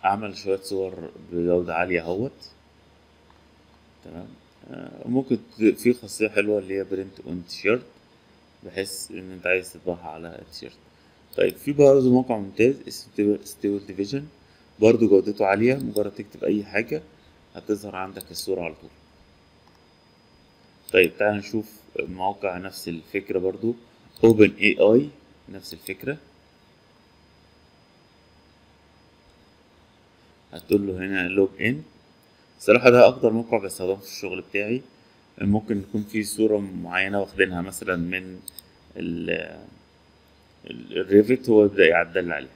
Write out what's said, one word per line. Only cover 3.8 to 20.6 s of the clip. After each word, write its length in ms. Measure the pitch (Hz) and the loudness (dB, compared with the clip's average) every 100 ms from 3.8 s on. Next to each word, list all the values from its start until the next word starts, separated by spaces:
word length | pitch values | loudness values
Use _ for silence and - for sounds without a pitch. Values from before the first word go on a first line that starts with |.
| _ _ | _ _
تمام. 240 | - 82 - - _ _ - | -20 -18 -18 -20 _ _ -20
آه، 380 | 85 85 - - | -18 -16 -14 -4
ممكن 300 | 127 135 113 - - | -4 -2 -4 -4 2
ت-، 40 | |
في 300 | 110 - 123 | 2 4 0
خاصية 360 | 120 101 - 107 | 0 -6 -4 -2
حلوة 300 | 104 101 107 | 0 0 -2
اللي 200 | 95 95 | -2 -8
هي 60 | |
print 360 | 92 95 95 - - | -6 -8 -8 -14 -12
اون 180 | 90 87 | -12 -12
تيشيرت، 380 | - 95 123 - _ _ _ _ _ _ _ | -8 -2 -2 -4 _ _ _ _ _ _ _
بحيث 460 | - 85 98 - - | -14 -8 -8 -10 -14
إن 220 | - 92 | -14 -16
أنت 140 | 92 90 | -10 -4
عايز 260 | 92 87 | -4 -4
تطبعها 360 | 85 92 87 87 | -12 -8 -8 -10
على 300 | 80 85 - | -14 -14 -16
التيشيرت. 380 | - - - - _ _ _ _ _ - | -18 -18 -18 -20 _ _ _ _ _ -2
طيب، 200 | 95 - | -2 -2
في 160 | - | -8
برضه 400 | 143 143 139 127 | 4 6 8 6
موقع 260 | 127 127 113 | 4 2 -6
ممتاز 360 | 98 101 117 139 - | -6 2 2 2 -10
اسمه 240 | - - | -16 -14
ستيبل، 340 | - 104 104 - | -2 0 0 -4
Steel 400 | - 104 101 98 | -8 -4 -4 -8
Division، 400 | 92 101 139 151 _ _ _ _ _ | -8 -6 -6 -10 _ _ _ _ _
برضه 280 | 107 117 113 | 4 6 6
جودته 380 | 98 95 104 101 | 6 4 -2 0
عالية، 280 | 101 117 | 2 2
مجرد 360 | 135 127 107 101 | 0 -2 -4 -4
تكتب 340 | - 104 - | -8 -18 -6
أي 200 | - 104 | -2 -2
حاجة 380 | 101 98 117 151 - _ _ _ _ | -2 -6 -4 -8 -10 _ _ _ _
هتظهر 420 | - - 104 104 90 | -20 -6 -6 -6 -10
عندك 340 | 95 95 - | -12 -14 -16
الصورة 300 | 85 - 92 | -14 -8 -6
على 140 | 85 | -6
طول. 160 | 78 80 _ _ _ _ _ _ _ _ _ _ _ _ _ _ _ _ _ | -12 -20 _ _ _ _ _ _ _ _ _ _ _ _ _ _ _ _ _